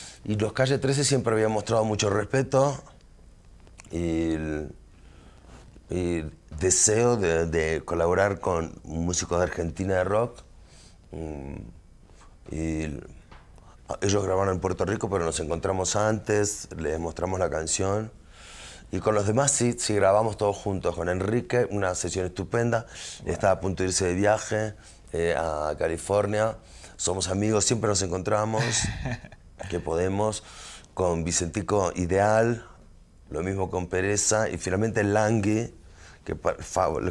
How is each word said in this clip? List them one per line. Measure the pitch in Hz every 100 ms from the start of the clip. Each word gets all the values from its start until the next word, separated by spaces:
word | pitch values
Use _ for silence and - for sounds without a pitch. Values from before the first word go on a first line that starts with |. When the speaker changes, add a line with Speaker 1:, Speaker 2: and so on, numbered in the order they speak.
| - -
Speaker 1:
Y | - 107
los | 107
Calle | - 131 139
trece | 135 139
siempre | 139 135 113
habían | 110 110
mostrado | 107 104 113
mucho | 110 104 104
respeto | 101 101 135 135 131 139 135 - - - - - - - - - - -
y | 85 85 80 82
el, | 80 78 76 73 - - - - - - - - - - - -
y | 90 87 85 78 - - 78
deseo | 92 90 - 107 120 120
de, | 90 82 85
de | 82 78 78
colaborar | - 85 85 92 101 98
con | - 85 80 -
músicos | - 80 87 87 82 85
de |
Argentina | 87 - 85 76 95 92
de |
rock. | 90 107 123 - - - - - - - -
Mm, | 80 80 73 69 71 57 57 - - - - - - -
y | 80 80 80
el, | 76 71 - - - - - - - - - -
ellos | 101 101
grabaron | 95 95 98
en | 92
Puerto | 92 82
Rico, | 92 113 110
pero | 95
nos | 82 -
encontramos | 76 82 90 95 92 104
antes, | 107 110 95 107 101 - - 82
les | 76 80
mostramos | 82 - 90 92
la | 87
canción. | 78 80 - 95 104 110 - - - - - - - -
Y | 92
con | 104
los | 107 101
demás | 110 139
sí, | - 120 -
sí | -
grabamos | 104 98 104 113 101
todos | 104 101
juntos. | 104 95 90 85
Con | 87
Enrique, | 92 95 120 120 123 113
una | 101 95
sesión | 90 87 95 90
estupenda. | - 92 117 117 113 - - - -
Speaker 2:
Wow. | 101
Speaker 1:
Está | - 101
a | 92
punto | 95 90
de | 92
irse | 90 92
de |
viaje, | 90 101 110 - 107 107 101 - - -
eh, | 85 85 73
a | 82 76 76 76
California. | 82 82 - 101 101 107 110 110 - - - -
Somos | - 95 87
amigos, | 95 107 107
siempre | 101 117 107
nos | 95
encontramos, | 95 92 95 104 107 110 117 117 - - 131 120
Speaker 2:
<laughs> | - - - - 95
Speaker 1:
que | 87
podemos. | 80 82 92 98 107 104 - - - - -
Con | - 90 82
Vicentico, | 82 82 85 90 87 104 90
ideal. | - 90 95 104 110 117 117 - - - - - - -
Lo | 73
mismo | 92 95 92
con | 92 87
Pereza. | 92 95 104 - 107 104
Y | 85
finalmente | 92 95 110 110
Langui, | 101 104 107 113 98 107 120 - - - - -
que | - 80
pa-, | - -
fa-, | - 87 87 76 90